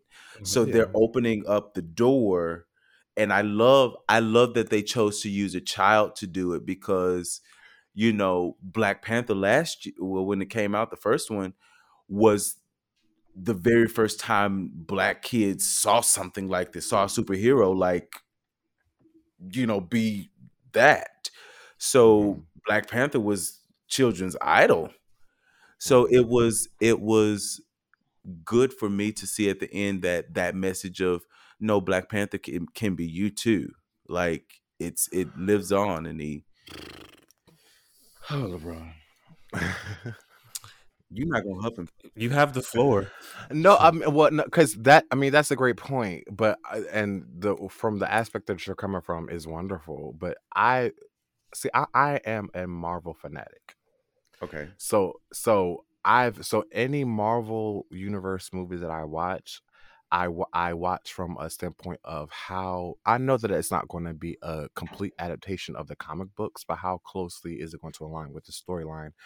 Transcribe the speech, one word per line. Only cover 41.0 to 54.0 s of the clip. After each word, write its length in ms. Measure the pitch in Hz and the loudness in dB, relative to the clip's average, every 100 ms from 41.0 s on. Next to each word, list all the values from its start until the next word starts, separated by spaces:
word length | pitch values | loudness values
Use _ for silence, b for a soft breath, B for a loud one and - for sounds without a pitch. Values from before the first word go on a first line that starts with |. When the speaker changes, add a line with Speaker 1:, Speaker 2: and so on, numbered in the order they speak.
| _ | _
Speaker 2:
You're 160 | 101 165 | -8 -2
not 140 | 120 | -2
gonna 180 | 98 92 | -2 -4
huff 160 | 113 95 | -6 -6
and 100 | 85 _ - | -12 _ -18
Speaker 1:
You 140 | 110 120 | -6 0
have 220 | 143 143 | 2 2
the 80 | 127 | 0
floor. 500 | - 117 139 101 - B B B B | -4 2 4 4 0 B B B B
Speaker 3:
No, 260 | 156 180 196 | 4 6 8
I 120 | 160 | 6
mean, 200 | 165 147 | 4 2
well, 180 | 147 151 | 4 4
no, 140 | 151 | 4
'cause 300 | - 165 151 - | 0 4 4 6
that, 260 | 120 156 - | 8 8 8
I 40 | |
mean, 180 | 135 139 | 0 2
that's 180 | 147 147 | 4 2
a 60 | 127 | 2
great 220 | 127 107 | 0 0
point, 460 | - 135 104 82 - | -4 -4 -4 -6 -10
but, 280 | 101 110 - - | 0 0 0 -6
uh, 120 | 110 78 | -8 -4
and 320 | 107 104 98 62 80 | -2 -2 -4 -8 -6
the, 180 | 101 92 95 | -2 -2 -6
from 280 | - 113 101 | -4 -4 -2
the 140 | 95 | 0
aspect 340 | 107 113 107 - | 0 -2 -6 -6
that 180 | 92 98 | -8 -6
you're 100 | 92 | -8
coming 240 | 98 95 | -6 -6
from 300 | - 85 85 | -6 -8 -6
is 160 | 85 78 | -10 -10
wonderful, 680 | 80 95 92 82 71 73 80 | -10 -8 -10 -10 -12 -12 -10
but 180 | 87 - - | -10 -10 -6
I, 380 | 95 117 127 120 - - _ _ _ _ | 0 2 2 -2 -6 -20 _ _ _ _
see, 160 | - 131 | -10 -2
I, 140 | 127 147 | -2 0
I 220 | 123 143 139 110 | 2 2 0 -4
am 240 | 110 101 | -6 -6
a 120 | 90 90 | -8 -8
Marvel 480 | 87 85 87 82 | -6 -6 -8 -10
fanatic. 600 | - 71 73 - _ _ - _ _ | -14 -14 -14 -16 _ _ -20 _ _